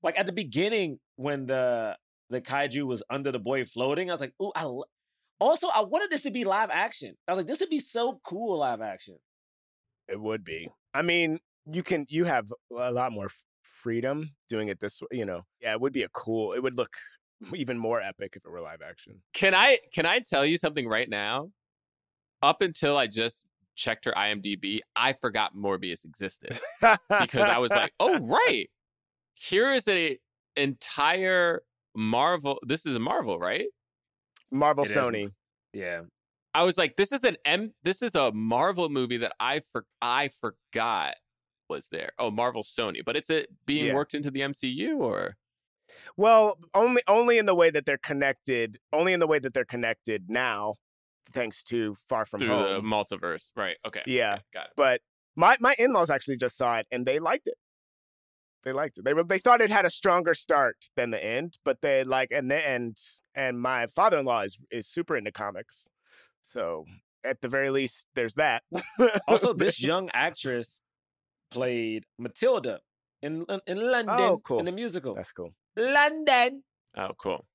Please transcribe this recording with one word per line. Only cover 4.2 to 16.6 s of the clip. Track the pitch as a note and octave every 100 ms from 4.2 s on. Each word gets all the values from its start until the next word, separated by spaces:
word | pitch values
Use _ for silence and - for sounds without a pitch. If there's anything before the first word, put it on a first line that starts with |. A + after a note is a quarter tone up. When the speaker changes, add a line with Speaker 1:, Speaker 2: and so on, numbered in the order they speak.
Speaker 1:
like, | C3+ _
"Ooh, | G3 D#3+
I |
lo-," | D#3 B2 - _ _ _ _ _
also, | A3+ D#4+ F4
I | A3
wanted | G3+ D4+ G4+
this | D4+
to | C#4
be | B3
live | G3+ F#3+ A3
action. | D#3+ A3 - A2+ - -
I |
was | F#3
like, | E3
"This | D4+
would | F4+
be | D#4
so | - A#3 A#3+ -
cool | - F3+ A3+ E3+
live | C#3 A2+
action." | A2 F#2+ - E2+ _ _ _ _ _ _ _ _ -
Speaker 2:
It | G2
would | G#2+ A2
be. | E2+ D#2+ E2 _ _
I | C3+
mean, | E3+ E3+ E3 D#3+ _ _ -
you | E3
can, | - E3+ C#3+
you | D3+
have | F3 C3 G#2 A#2+ _ A#2+
a | B2
lot | B2 B2+
more | G#2+ G2
f-, | - _ _
freedom | _ _ A#2 A#2 B2+ D3 D#3 C#3+ _
doing | A2+ G#2+
it | F#2+
this | G#2 -
way, | -
you | B2+
know. | G2+ F2 F2+ _
Yeah, | A#2
it | A2
would | C3+
be | C3+
a | G2
cool, | - - A2+ G#2+
it | G#2